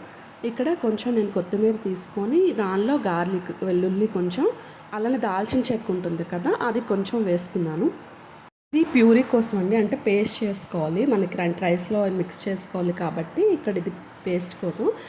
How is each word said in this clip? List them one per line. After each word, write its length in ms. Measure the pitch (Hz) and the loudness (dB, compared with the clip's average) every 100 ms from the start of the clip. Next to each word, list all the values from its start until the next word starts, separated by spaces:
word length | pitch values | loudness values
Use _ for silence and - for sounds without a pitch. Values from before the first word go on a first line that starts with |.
| - - - - 233 | -6 -20 -20 -8 -6
ఇక్కడ 200 | 233 269 349 | -2 -2 0
కొంచెం 280 | 226 214 247 226 | 0 0 0 0
నేను 140 | 202 196 | 0 -2
కొత్తిమీర 400 | 175 202 220 214 | -2 2 2 2
తీసుకొని 540 | 196 180 - - 208 320 370 220 | -4 -6 -6 -4 0 2 2 2
దానిలో 360 | 196 190 220 285 208 | 0 0 2 0 0
గార్లిక్, 440 | 170 175 185 180 170 190 | 0 0 -2 -4 -4 0
వెల్లుల్లి 380 | 180 185 190 220 190 | 2 2 0 0 0
కొంచెం, 300 | 180 180 392 - - - - 214 | -2 0 0 -2 -10 -20 -10 -4
అలానే 220 | 226 254 220 | -2 0 0
దాల్చిన 340 | 185 214 254 240 | -2 0 0 0
చెక్క 180 | 226 226 | -2 -2
ఉంటుంది 300 | 185 175 165 170 | -4 -2 -6 -4
కదా, 180 | 180 247 427 240 | -4 -2 0 0
అది 140 | 220 233 | -2 0
కొంచెం 280 | 196 190 240 196 | -2 0 0 2
వేసుకున్నాను. 580 | 175 180 190 165 156 294 - - - - - - _ _ | 0 0 -2 -2 0 0 -2 -12 -20 -20 -20 -20 _ _
ఇది 80 | 302 330 | 0 4
ప్యూరీ 280 | 254 226 226 254 | 6 8 8 6
కోసం 260 | 240 226 202 | 2 2 0
అండి, 140 | 180 226 | 2 2
అంటే 160 | 214 262 220 | 2 0 0
పేస్ట్ 280 | 202 214 - | 2 0 -2
చేసుకోవాలి. 600 | 214 196 - 175 156 175 277 | -4 -4 -6 -4 0 0 2
మనకి 260 | 208 175 185 | 2 2 0
రై-, 160 | 175 170 180 | -2 0 0
రైస్లో 360 | 175 - 208 196 185 | 0 0 0 0 0
మిక్స్ 200 | 180 - 202 | -4 -6 -4
చేసుకోవాలి 480 | 190 - 185 175 175 | -4 -4 -2 -2 0
కాబట్టి 420 | 170 165 165 - 415 349 | -4 -4 -4 2 2 2
ఇక్కడ 180 | 214 190 | 0 -2
ఇది 100 | 170 - - - 185 | -4 -8 -14 -10 -4
పేస్ట్ 300 | 180 180 - | -2 -4 -6
కోసం. 240 | 180 160 311 - | -6 -2 -2 -2